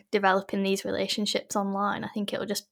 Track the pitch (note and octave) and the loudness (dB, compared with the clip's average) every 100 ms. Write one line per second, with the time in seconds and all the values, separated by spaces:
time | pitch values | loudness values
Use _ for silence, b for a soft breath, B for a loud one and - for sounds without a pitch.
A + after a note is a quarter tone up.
0 | - G#3 G3 F#3+ G3 G3+ G3 F#3+ G3 F#3+ | -2 2 4 4 2 0 0 0 0 -2
1 | G3 - G#3 - - G#3 G3 G3 G3+ G3 | -2 -2 -2 -2 -2 -2 0 0 0 -2
2 | G#3 G#3+ G3+ - G3+ G3 - | -4 -4 -4 -4 -2 -4 -6